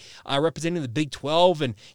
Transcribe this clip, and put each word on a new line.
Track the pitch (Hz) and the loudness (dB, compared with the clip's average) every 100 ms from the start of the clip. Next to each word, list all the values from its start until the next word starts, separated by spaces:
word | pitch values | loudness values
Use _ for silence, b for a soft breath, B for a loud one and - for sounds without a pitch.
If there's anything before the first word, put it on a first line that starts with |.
| B B - | B B -4
uh, | 139 | -2
representing | 160 156 165 175 | 0 -2 -4 -4
the | 131 | -4
Big | 117 151 | -4 -4
twelve | - 139 160 180 165 | -6 -2 4 4 4
and | 139 104 B | -2 -6 B